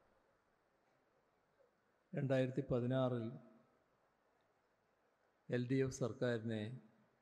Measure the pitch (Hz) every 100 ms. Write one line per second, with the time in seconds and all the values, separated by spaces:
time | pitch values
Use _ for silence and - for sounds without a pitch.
0 | _ _ _ _ _ _ _ _ _ _
1 | _ _ _ _ _ _ _ _ _ _
2 | _ 151 135 131 127 127 139 127 120 131
3 | 127 123 113 139 - - _ _ _ _
4 | _ _ _ _ _ _ _ _ _ _
5 | _ _ _ _ - 123 123 135 131 -
6 | 120 110 123 117 113 110 104 131 - _
7 | _ _